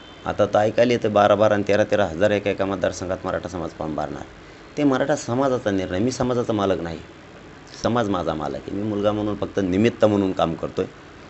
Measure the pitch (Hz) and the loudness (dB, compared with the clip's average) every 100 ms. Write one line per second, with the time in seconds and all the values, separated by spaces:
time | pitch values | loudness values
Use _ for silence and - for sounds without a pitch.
0 | - - - 92 101 104 107 110 123 120 | -20 -12 -4 0 2 2 2 2 2 2
1 | 110 101 104 101 107 104 98 101 104 101 | 2 4 6 6 4 4 2 2 2 2
2 | 92 80 104 101 98 95 98 95 95 - | 0 2 2 2 0 -2 -2 -2 -4 -4
3 | 90 90 92 85 87 87 82 - 78 76 | -6 -6 -4 -4 -6 -8 -8 -8 -6 -6
4 | 71 71 - - - - - - 147 127 | -6 -8 -14 -18 -20 -20 -10 0 2 2
5 | 139 143 - 120 139 123 104 98 90 90 | 2 -2 -2 0 0 0 0 -2 -2 -2
6 | 123 123 123 120 113 107 98 85 85 80 | -2 -2 -2 0 0 0 0 0 -4 -10
7 | - - - - - - - - 107 120 | -14 -20 -20 -20 -20 -20 -20 -4 -2 0
8 | 104 92 80 78 73 69 - 98 110 101 | 0 -2 -2 -4 -4 -8 -8 -6 -4 -2
9 | 104 104 104 98 92 - 92 92 113 - | 0 0 -2 -4 -4 -2 0 2 2 4
10 | 107 101 95 87 82 80 71 - 98 - | 4 4 2 0 -2 -2 -6 -4 -6 -8
11 | - - | -20 -20